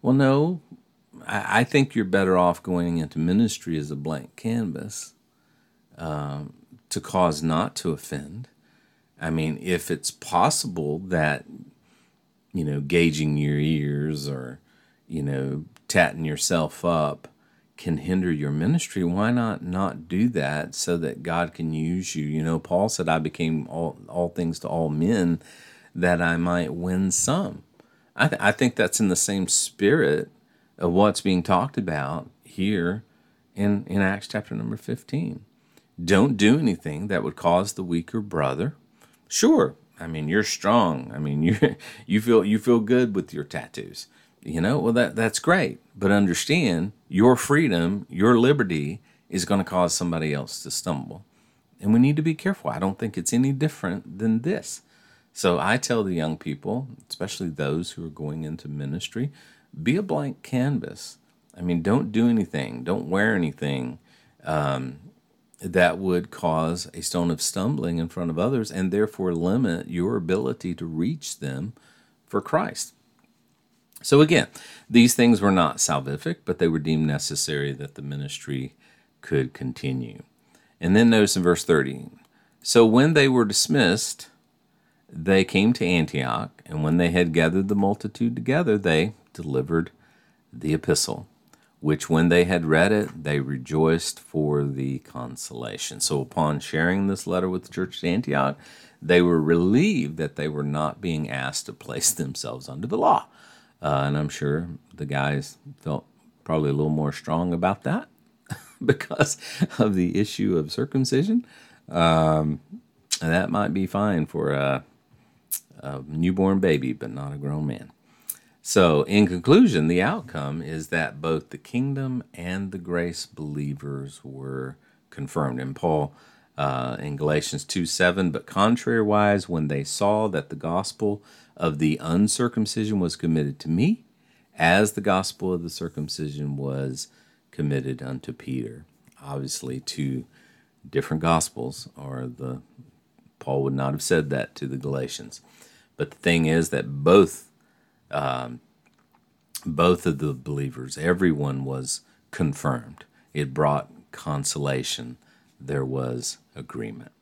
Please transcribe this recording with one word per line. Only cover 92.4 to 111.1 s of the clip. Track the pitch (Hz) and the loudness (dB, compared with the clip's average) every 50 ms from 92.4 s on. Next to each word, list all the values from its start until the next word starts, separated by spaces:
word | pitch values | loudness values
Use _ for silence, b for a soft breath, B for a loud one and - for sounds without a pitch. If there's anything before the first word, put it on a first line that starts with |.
| 87 | 6
had | 87 95 87 82 | 6 2 0 2
read | 78 78 78 87 98 | 4 4 4 6 6
it, | 107 104 104 - - 80 76 | 4 2 0 -2 -6 -10 -4
they | 73 73 71 | -2 -2 -2
rejoiced | 67 67 71 65 64 - 76 78 78 80 80 85 - - - - | -2 -4 -6 -8 -6 -4 0 2 4 4 2 2 0 -4 -8 -10
for | - _ _ 80 76 73 73 71 71 | -14 _ _ -2 0 0 0 0 0
the | 71 69 67 67 67 67 65 | -2 -2 -4 -4 -4 -4 -6
consolation." | - - - 62 62 60 64 62 - - - 60 62 58 50 - - - - 50 | -10 -12 -12 -12 -12 -12 -12 -12 -14 -14 -12 -10 -10 -10 -10 -8 -10 -10 -8 -4
So | - - - 69 | -4 -2 0 -2
upon | 69 - - - 78 76 76 73 | -2 -2 -2 0 0 0 0 -2
sharing | - - - 80 80 87 92 98 98 | -4 -4 -2 0 2 2 2 2 0
this | 98 98 92 - | 0 -2 -2 -4
letter | 87 90 92 90 92 | -4 -2 -2 0 0
with | 92 92 - | -2 -4 -6
the | - - | -8 -6
church | - 92 90 - - - | -6 -6 -6 -6 -6 -2
at | 87 | 0
Antioch, | 87 104 123 - 71 69 67 69 71 B B B B B B B B B | 0 0 0 -2 0 0 0 0 -2 B B B B B B B B B
they | - 76 87 87 90 | 0 4 6 6 6
were | 87 85 82 | 6 4 4
relieved | 76 76 82 85 87 92 104 123 170 214 214 139 78 71 78 | 4 4 4 4 4 4 4 4 4 4 2 0 -2 -4 -4
that | 82 80 73 - | -6 -6 -8 -6
they | - 71 78 | -6 -6 -6
were | 76 73 71 | -4 -4 -4
not | 71 71 76 78 78 - - | -4 -2 -2 -2 -4 -4 -6
being | - 90 82 76 76 - | -6 -4 -4 -4 -4 -6
asked | 60 67 65 65 67 - - | -6 -6 -6 -6 -6 -8 -10
to | - - | -10 -16
place | _ - - - - - - | _ -14 -10 -8 -2 -2 -2
themselves | - - 76 67 - - - 58 57 64 67 - | -2 -2 -6 -8 -8 -10 -10 -10 -10 -12 -12 -14
under | - - 95 120 | -12 -10 -8 -4
the | 175 233 | -2 0
law. | - 240 196 - - b b b b b b b b b b b | 2 2 2 2 0 b b b b b b b b b b b
Uh, | - 76 73 69 69 | -4 -2 0 0 0
and | 71 71 | 0 0
I'm | 73 76 73 | -2 -2 -4
sure | - - - 71 71 78 85 85 82 - _ _ - | -6 -4 -2 -2 -2 -2 -4 -6 -12 -16 _ _ -14
the | - - | -12 -10
guys | 71 71 69 69 71 73 71 69 - - _ _ - - _ | -6 -4 -2 -2 0 -2 -2 -4 -8 -14 _ _ -20 -20 _
felt | - 80 73 - - _ _ _ _ _ _ _ _ | -8 -6 -6 -6 -6 _ _ _ _ _ _ _ _
probably | - 80 80 76 71 | -2 -2 0 2 0
a | 69 | 0
little | 71 76 76 | 0 0 0
more | 76 76 76 71 | 0 0 -2 -2
strong | 69 - - - 76 82 87 87 87 | -4 -6 -6 -4 -2 -2 0 -2 -2
about | 85 85 92 95 - _ | 0 0 0 0 0 _
that | - 160 220 285 _ _ _ _ _ _ _ _ | -2 -2 -2 -4 _ _ _ _ _ _ _ _
<laughs> | _ - - - - - _ - | _ -18 -16 -16 -20 -16 _ 0
because | 120 139 - - - - - 143 - - B B B B B B B - | 2 2 2 0 -10 0 0 0 0 0 B B B B B B B 2
of | - 113 107 98 | 0 0 2 2
the | 92 90 87 85 95 | 2 0 2 2 0
issue | 107 - - - 101 101 92 | -2 -2 -2 -4 -2 0 0
of | 82 76 76 | 0 -2 -2
circumcision. | - - 127 143 - 135 131 127 | -4 -6 -6 -2 -2 -2 0 2